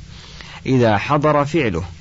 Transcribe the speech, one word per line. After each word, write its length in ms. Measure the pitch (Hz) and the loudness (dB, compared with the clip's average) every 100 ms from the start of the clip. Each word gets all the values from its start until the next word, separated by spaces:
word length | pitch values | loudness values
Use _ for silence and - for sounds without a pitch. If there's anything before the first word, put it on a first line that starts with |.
| - - - - - - - | -18 -18 -18 -18 -18 -10 0
إذا 320 | 131 117 101 | 4 4 2
حضر 460 | - 147 151 147 | 2 2 2 2
فعله، 380 | 143 170 123 82 - - | 2 0 0 -2 -6 -12